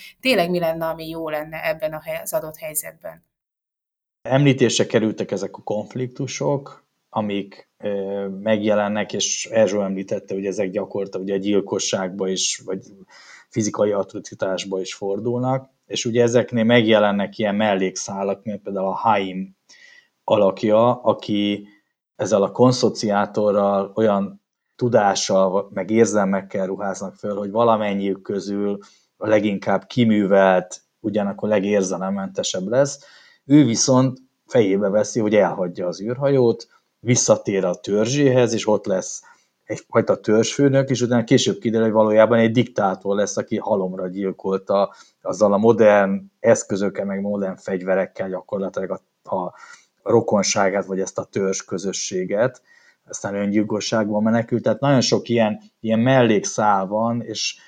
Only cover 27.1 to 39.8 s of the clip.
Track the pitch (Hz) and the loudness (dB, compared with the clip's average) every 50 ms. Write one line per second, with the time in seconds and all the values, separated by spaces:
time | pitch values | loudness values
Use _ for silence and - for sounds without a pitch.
27.1 | - _ - 104 101 101 101 98 98 113 117 117 110 107 107 104 101 101 98 98 | -12 _ -8 -8 -6 -6 -6 -4 -2 2 2 4 2 2 0 -2 -2 -2 -2 -2
28.1 | - - - - 104 98 123 202 202 202 202 202 202 202 202 - _ _ _ _ | -4 -4 -6 -6 -6 -6 -4 -4 -4 -2 -2 -4 -4 -6 -10 -16 _ _ _ _
29.1 | _ - 98 107 107 107 104 107 98 92 - - 98 95 - - - 127 120 113 | _ -6 0 2 2 2 2 0 -2 -2 -2 -2 -2 -2 -2 -2 0 2 2 4
30.1 | 107 104 104 95 101 98 95 95 92 92 90 - - - _ _ _ _ - 107 | 4 4 4 4 6 6 6 6 6 4 2 -2 -8 -20 _ _ _ _ -6 -4
31.1 | 98 107 101 101 98 - - 104 107 101 95 101 104 101 95 92 92 87 95 95 | -2 -2 -2 -2 -4 -4 -2 0 0 0 2 2 2 2 0 0 -4 -4 -4 -4
32.1 | 101 98 95 95 - - - - - 95 92 101 117 131 143 143 - - - - | -4 -4 -6 -6 -6 -6 -6 -6 -6 -6 -4 0 0 2 0 0 -2 -10 -18 -20
33.1 | - - - _ _ _ _ - 143 151 143 117 113 - - 139 131 127 131 131 | -20 -20 -20 _ _ _ _ 4 6 6 6 4 2 0 2 2 4 4 4 2
34.1 | 127 - _ _ _ _ _ - - 127 110 95 95 98 104 98 95 107 104 - | 0 -6 _ _ _ _ _ 0 2 2 4 4 2 2 2 2 2 0 0 0
35.1 | - 120 107 107 107 104 95 - - - 92 90 87 - 90 87 85 - 101 113 | -2 -2 0 4 4 4 4 4 2 -2 -4 -4 -4 -6 -6 -6 -6 -6 -6 -8
36.1 | 123 127 143 139 143 131 123 117 113 - - - _ _ _ _ _ _ - 113 | -4 -2 0 2 2 4 4 4 2 0 -6 -18 _ _ _ _ _ _ -2 0
37.1 | 123 - - - 107 - - - 101 95 92 90 87 - - - 98 104 110 117 | 0 2 4 4 2 2 2 0 0 0 0 0 -2 -4 -4 0 0 0 2 2
38.1 | 135 147 147 135 127 127 123 110 113 107 - 110 107 101 - 104 95 95 - - | 2 4 4 4 6 4 4 2 2 0 0 0 0 0 0 -2 -4 -4 -4 -6
39.1 | - - - - _ _ _ _ _ _ _ - - - | -12 -16 -18 -20 _ _ _ _ _ _ _ -12 -12 -12